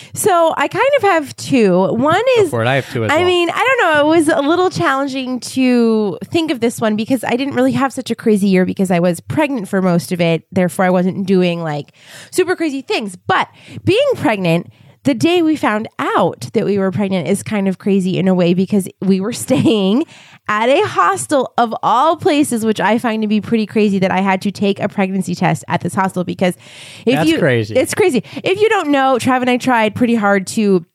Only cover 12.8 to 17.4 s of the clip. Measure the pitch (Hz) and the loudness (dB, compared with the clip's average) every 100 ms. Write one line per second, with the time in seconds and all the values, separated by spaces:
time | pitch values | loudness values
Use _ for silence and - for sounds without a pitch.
12.8 | - 392 208 180 - 370 233 - - - | -4 -4 -4 -12 -4 -2 -2 -10 -20 -8
13.8 | - 392 571 466 294 220 180 165 - _ | 0 2 2 0 0 0 0 0 -2 _
14.8 | - _ - 254 302 359 320 311 277 214 | -20 _ -2 0 2 2 2 0 0 -2
15.8 | 220 _ 294 427 180 - - 226 190 196 | -4 _ -2 0 0 -2 -6 -4 0 0
16.8 | 190 185 202 190 147 196 | 0 -2 -2 -2 -2 -2